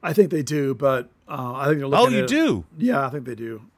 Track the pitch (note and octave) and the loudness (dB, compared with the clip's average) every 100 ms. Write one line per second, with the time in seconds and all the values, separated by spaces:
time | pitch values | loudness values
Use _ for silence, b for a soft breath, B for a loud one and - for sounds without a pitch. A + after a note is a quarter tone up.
0 | E3 D#3+ F#3 D#3+ C3 D3+ C#3 B2+ C#3 C3 | -2 4 4 2 -2 0 0 0 2 0
1 | A#2 _ _ A#2+ B2 B2+ C#3 D#3 C#3 D3 | -4 _ _ -8 -8 -4 0 0 2 4
2 | B3 A3+ - D4 D#4+ A#2 E2 D#3+ A#3+ A#3+ | 4 4 0 0 0 0 -4 -4 -2 0
3 | C3+ C#3+ B2+ A2+ A2+ A2 E3+ | -2 -6 -10 -10 -10 -12 -16